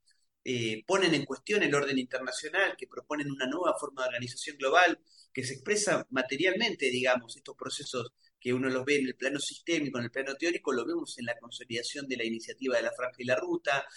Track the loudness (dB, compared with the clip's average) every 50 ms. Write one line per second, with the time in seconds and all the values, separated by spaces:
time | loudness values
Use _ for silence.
0 | _ _ _ _ _ _ _ _ _ -2 -2 0 0 -2 -2 -4 0 2 2 2
1 | 4 4 2 2 0 -2 -6 -8 -2 0 2 2 4 4 4 2 2 2 0 0
2 | 0 -2 -4 -6 -6 -6 -6 -6 -8 -2 0 2 2 2 0 -6 -12 -12 -12 -14
3 | -6 _ -4 -4 -2 -4 -2 -2 -2 -2 0 0 2 2 2 0 -2 -8 -4 -4
4 | -4 -2 -2 -4 -6 -6 -8 -8 -10 -10 -8 -2 2 6 8 8 8 8 6 2
5 | _ _ _ -20 -20 _ _ -6 -6 -6 -6 -8 -2 0 0 2 4 2 2 2
6 | 0 0 -2 -2 -2 -2 -2 0 2 2 2 2 0 0 0 2 0 2 2 4
7 | 4 4 4 2 0 -6 -16 -16 _ -18 -14 -10 -8 -8 -8 -8 -8 -6 -4 -4
8 | -6 -6 -10 _ _ _ _ _ -2 0 0 2 2 2 0 0 2 4 4 4
9 | 2 0 -2 -2 -2 -2 -2 -2 -4 -4 -8 -8 -2 0 0 0 0 -2 -2 -2
10 | -4 -2 -4 -4 -4 -4 -4 -2 0 0 0 0 0 0 0 0 0 0 -2 -4
11 | -4 -6 -8 -8 -6 -6 -6 -6 -8 -14 -16 -16 -10 -6 -6 -6 -4 -6 -8 -8
12 | -4 -4 -2 -2 -2 -2 -2 -4 -6 -10 -12 -4 -2 2 2 2 2 0 -2 -4
13 | -6 -6 -6 -6 0 0 0 0 2 -2 -4 -2 0 0 0 0 -2 -6 -12